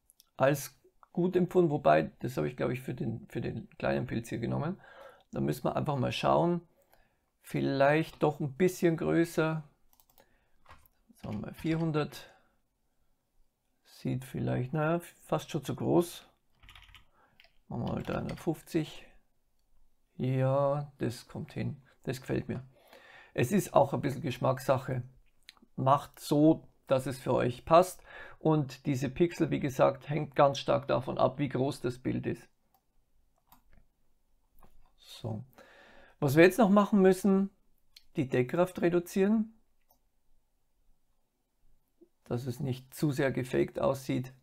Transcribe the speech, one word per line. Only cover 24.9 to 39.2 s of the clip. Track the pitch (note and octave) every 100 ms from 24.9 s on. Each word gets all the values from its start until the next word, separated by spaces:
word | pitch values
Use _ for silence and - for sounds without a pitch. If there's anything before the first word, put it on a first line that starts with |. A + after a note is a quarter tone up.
| B2+ - - _ _ - _ _ -
Macht | C3 C#3+ - -
so, | - D3 D#3 D#3 - _ -
dass | C3 C3+
es | C3+
für | C#3
euch | B2 B2 B2 -
passt. | E3 F3 - - - - -
Und | D#3 D#3 C#3+ - D3
diese | C3 C#3
Pixel, | - E3+ - D3+
wie | C#3
gesagt, | C3+ C3 C#3 - -
hängt | D3+ D3 -
ganz | C#3+ C#3
stark | - C3 C3
davon | C3 C#3 -
ab, | C#3+ C#3+
wie | C#3
groß | C3 C3+ D3
das | B2+ B2+
Bild | B2+ B2 C3
ist. | - - _ _ _ _ _ _ _ _ _ _ - _ - _ _ _ _ _ _ _ - - - - _
So. | - - A2+ A2 - - - - - - - _
Was | C#3+ D3
wir |
jetzt | F3+ A3
noch | G3
machen | G3+ G3+ G#3
müssen, | F#3+ F#3 G3+ F#3+ G3 - _ _ _ - - -
die | C3
Deckkraft | C3 B2+ E3+ F3+ -
reduzieren, | F3 F3 F3 G3+